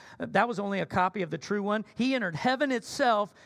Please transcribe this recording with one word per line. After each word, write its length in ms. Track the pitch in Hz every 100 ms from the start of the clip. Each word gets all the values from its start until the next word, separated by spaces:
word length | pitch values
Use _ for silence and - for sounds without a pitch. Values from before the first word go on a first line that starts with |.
| - -
That 300 | 240 190 240
was 100 | 190
only 220 | 202 196
a 60 | 165
copy 360 | 190 185 208
of 80 | 170
the 80 | 160
true 240 | - 208
one. 240 | 202 214 - -
He 200 | 247 262
entered 200 | 190 160
heaven 360 | 254 254 285
itself 600 | 247 - - 254 214 208 -